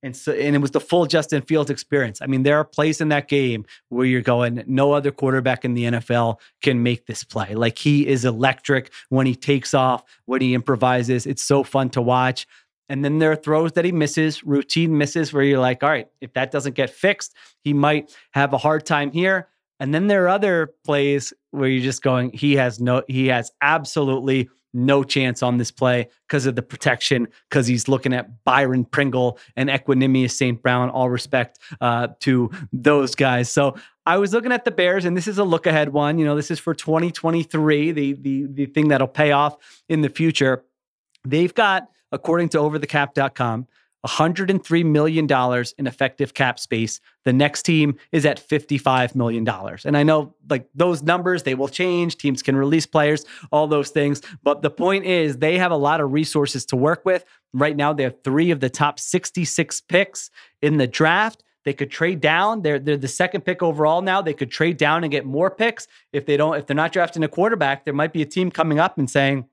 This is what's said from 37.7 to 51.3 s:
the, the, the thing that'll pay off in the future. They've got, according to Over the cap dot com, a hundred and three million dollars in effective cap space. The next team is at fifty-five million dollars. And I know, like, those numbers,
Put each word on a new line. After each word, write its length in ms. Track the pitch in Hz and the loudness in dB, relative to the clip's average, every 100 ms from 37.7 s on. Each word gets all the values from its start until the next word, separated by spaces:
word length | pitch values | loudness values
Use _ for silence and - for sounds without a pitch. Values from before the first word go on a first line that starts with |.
| 147 156 | 2 2
the, 200 | 156 139 | 0 -2
the, 320 | 139 135 135 139 | -4 -4 -4 -4
the 180 | 139 139 | -6 -4
thing 220 | - 151 | 2 2
that'll 180 | 139 131 | 2 0
pay 240 | - 151 | 0 2
off 260 | 143 147 147 - - _ | 4 2 -2 -20 -20 _
in 140 | 160 | 0
the 80 | 147 | 0
future. 540 | - 160 156 135 127 _ _ _ _ _ _ 131 | 0 0 2 0 0 _ _ _ _ _ _ -4
They've 280 | 151 175 | 0 0
got, 360 | - 214 190 - _ _ | 2 2 0 -4 _ _
according 380 | 139 - 170 170 | -8 -2 0 0
to 100 | 156 | 0
Over 180 | 147 151 | 0 -2
the 80 | 147 | -2
cap 300 | 147 143 - | -2 -2 0
dot 180 | 135 | -2
com, 320 | - 123 113 127 _ _ _ | -2 -4 -4 -8 _ _ _
a 60 | - | -8
hundred 420 | - 160 175 190 | 0 0 0 0
and 140 | 190 | -2
three 220 | - 165 165 | 0 0 2
million 420 | 147 156 160 151 | 2 2 0 2
dollars 480 | 135 123 123 120 - | 2 2 0 -4 -6
in 80 | 135 | -8
effective 480 | - 135 - 139 | -2 -2 -2 -6
cap 240 | - 135 - | 0 -2 -2
space. 440 | - 113 113 - _ _ - | -4 -2 -2 -6 _ _ 0
The 80 | |
next 300 | 127 147 - | 2 2 0
team 340 | - 160 147 139 _ | 0 2 2 -2 _
is 120 | 165 147 | 0 0
at 140 | 123 | -2
fifty-five 760 | - 151 - 143 - 131 123 | -2 -4 -2 -2 2 2 2
million 300 | 131 117 113 | 0 -2 0
dollars. 420 | 113 98 98 - - | -2 -4 -8 -10 -2
And 120 | 147 | 2
I 60 | |
know, 300 | 151 156 143 _ - | 4 4 0 _ -6
like, 200 | 139 127 | -6 -6
those 300 | 139 175 165 | -2 0 0
numbers, 400 | 151 175 180 | 0 0 0